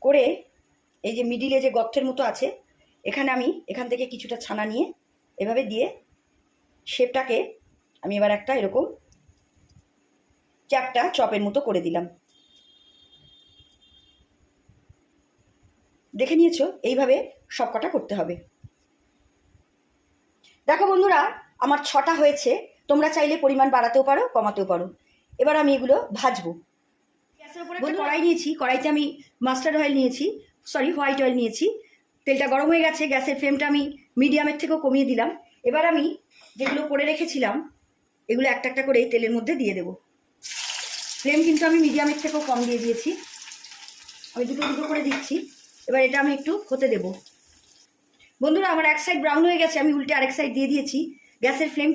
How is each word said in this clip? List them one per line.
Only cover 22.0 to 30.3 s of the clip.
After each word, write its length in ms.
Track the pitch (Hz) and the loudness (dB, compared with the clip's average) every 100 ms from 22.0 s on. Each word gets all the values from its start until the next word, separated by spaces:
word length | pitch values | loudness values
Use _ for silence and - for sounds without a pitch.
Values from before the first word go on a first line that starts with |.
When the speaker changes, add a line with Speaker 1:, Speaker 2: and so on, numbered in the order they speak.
| 285 320 | 2 4
Speaker 1:
হয়েছে, 300 | 294 285 240 285 - _ - | 4 4 0 0 -4 _ 0
তোমরা 180 | 285 302 311 | 2 2 2
চাইলে 180 | 294 320 | 0 2
পরিমাণ 240 | 277 269 269 254 | 2 4 4 4
বাড়াতেও 280 | 233 269 269 | 4 4 4
পারো, 140 | 277 494 233 | 4 2 0
কমাতেও 320 | 208 202 190 | 0 -2 -2
পারো। 160 | 175 185 - _ _ _ - | -2 -4 -12 _ _ _ 0
এবার 140 | 262 302 | 2 4
আমি 80 | 294 269 | 4 2
এগুলো 200 | 247 294 - 202 | 4 2 2 0
ভাজবো। 320 | 262 233 170 170 - _ _ _ _ _ _ _ | 0 0 -6 -12 -16 _ _ _ _ _ _ _
গ্যাসের 200 | 294 349 | -20 -16
উপরে 120 | 339 349 | -12 -6
একটা 80 | |
Speaker 2:
বন্ধুরা, 160 | 277 330 | -4 -2
Speaker 1:
কড়াই 180 | 285 311 339 | -2 2 2
নিয়েছি, 220 | 330 294 311 | 2 -2 -4
কড়াইতে 260 | 254 262 302 | 0 0 2
আমি 100 | 294 294 - - - 254 | 0 0 -6 -18 -4 -2
মাস্টার্ড 300 | 262 311 302 | 0 0 0
অয়েল 140 | 294 277 | 2 2
নিয়েছি, 260 | 254 254 320 | 2 0 -4